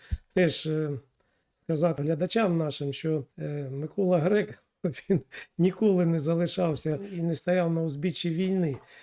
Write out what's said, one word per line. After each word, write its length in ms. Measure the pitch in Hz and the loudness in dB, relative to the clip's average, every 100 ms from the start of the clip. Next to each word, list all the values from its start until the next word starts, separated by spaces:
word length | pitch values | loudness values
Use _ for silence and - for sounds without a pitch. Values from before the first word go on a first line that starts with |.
| - - _ | -4 -8 _
теж, 320 | 185 175 - 156 | 2 2 2 -2
е, 240 | 156 151 139 - _ _ _ _ | -4 -4 -6 -10 _ _ _ _
сказати 480 | _ - 156 170 147 | _ -4 0 0 0
глядачам 560 | 147 156 180 226 208 165 | -2 -2 0 0 2 0
нашим, 340 | 151 - 143 | -2 -4 -6
що, 320 | 139 160 156 123 - | -4 -2 -4 -4 -10
е, 300 | 151 147 135 | -8 -8 -8
Микола 480 | 135 156 - 185 180 | -8 -6 -2 2 4
Грек, 460 | 160 208 - - _ _ | 4 2 0 -6 _ _
<laughs> 0 | |
він 360 | 175 - - 170 - - - - | -6 -4 0 0 0 -14 -8 2
ніколи 480 | 180 185 220 180 170 | 2 4 4 4 4
не 140 | 165 | 2
залишався 800 | 143 170 170 - 170 143 156 151 202 | 0 0 0 0 0 0 -2 -4 -6
і 100 | 180 | -4
не 120 | 170 | -2
стояв 380 | 160 - 180 170 | -2 0 2 2
на 100 | 165 | 0
узбіччі 480 | 165 143 180 - 170 | -2 -2 -4 -2 -2
війни. 460 | 160 190 190 165 123 - - | 0 0 2 0 -2 -10 -20